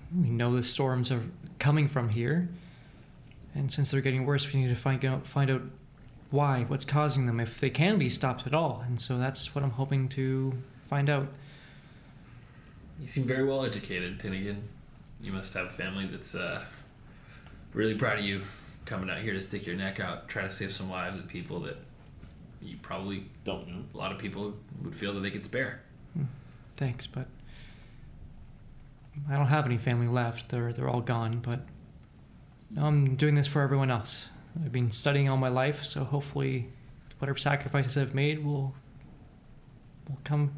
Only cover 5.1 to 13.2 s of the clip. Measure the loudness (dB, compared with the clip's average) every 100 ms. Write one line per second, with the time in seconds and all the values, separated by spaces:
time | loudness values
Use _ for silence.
5.1 | 0 0 2 4 4 0 -14 -20 -20 -20
6.1 | -18 0 2 4 4 2 0 2 4 4
7.1 | 4 4 2 0 0 0 4 6 6 4
8.1 | 2 0 0 0 2 2 0 -2 -2 0
9.1 | 0 0 0 -2 0 0 0 2 2 2
10.1 | 0 0 2 0 -2 -8 -12 -2 2 4
11.1 | 4 0 -6 -18 -20 -20 -20 -20 -20 -20
12.1 | -20 -20 -20 -20 -20 -20 -20 -18 -12 -6
13.1 | 0